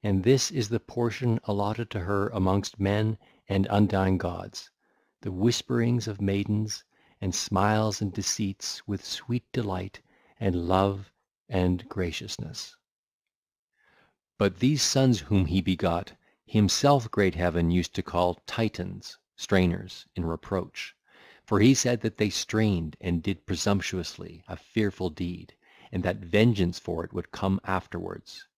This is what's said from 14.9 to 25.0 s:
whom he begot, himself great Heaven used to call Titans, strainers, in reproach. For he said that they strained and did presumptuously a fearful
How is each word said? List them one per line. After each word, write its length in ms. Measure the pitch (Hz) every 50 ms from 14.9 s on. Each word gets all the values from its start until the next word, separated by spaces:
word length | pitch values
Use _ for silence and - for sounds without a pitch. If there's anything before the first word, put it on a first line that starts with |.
| - 135 135 131 120 98
whom 260 | - - 104 98 95 73
he 140 | 85 95
begot, 520 | 87 - 92 82 - 90 85 85 98 - - _ _ _ _ _ _
himself 640 | _ - 110 104 92 - - - 139 143 139 117 110
great 240 | - - 101 95 80
Heaven 380 | 80 90 87 80 87 85 82
used 240 | 85 92 85 - _
to 80 | - 92
call 320 | - - 87 90 90 87 - _
Titans, 720 | - - - 117 107 - - 90 92 95 98 - - - _ _ _ _
strainers, 680 | - - - 104 95 92 87 85 95 - 90 - - - _ _
in 80 | - 85
reproach. 680 | 82 82 82 - - 101 95 85 67 _ - - - - _ _ _ _ - - - - - _
For 160 | - 107 101
he 140 | 104 127 135
said 280 | - - 127 123 113
that 160 | - 117 - -
they 120 | 107 104
strained 680 | - - - - - 110 110 107 98 87 82 78 - -
and 220 | - 92 87 85 80
did 240 | - 98 - _ -
presumptuously 960 | 95 85 - 104 101 98 90 - - 92 87 - - - 90 85 82 87 - -
a 80 | 92
fearful 540 | 90 - _ _ 113 107 101 95 -